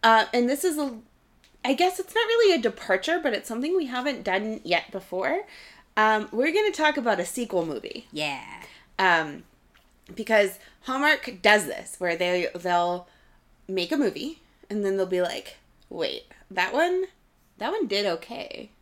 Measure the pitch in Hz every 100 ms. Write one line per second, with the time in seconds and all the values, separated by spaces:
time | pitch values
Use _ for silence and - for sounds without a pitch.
0 | 226 220 - 247 247 277 370 302 277 226
1 | - _ _ _ _ _ 254 277 359 370
2 | 370 453 440 466 427 330 220 214 - 190
3 | 240 339 294 214 - 233 294 370 277 247
4 | 277 254 - 190 214 214 - 170 - 196
5 | - 185 - 349 415 - - - _ -
6 | 214 214 214 214 294 359 427 311 302 294
7 | 233 190 175 - 233 185 165 131 - -
8 | - 151 151 135 - - - - _ -
9 | 190 165 156 147 - _ _ _ _ _
10 | - 180 214 220 196 - - _ - 262
11 | 294 285 - 185 208 208 156 - - -
12 | 180 165 180 180 175 175 180 175 175 175
13 | - _ _ _ _ _ - 190 175 294
14 | 247 - 277 330 _ _ - 208 196 196
15 | 185 180 180 - - - _ _ _ -
16 | 160 - - - _ 190 185 269 349 370
17 | 381 _ _ _ _ _ 220 427 262 196
18 | 208 165 - - - - 208 _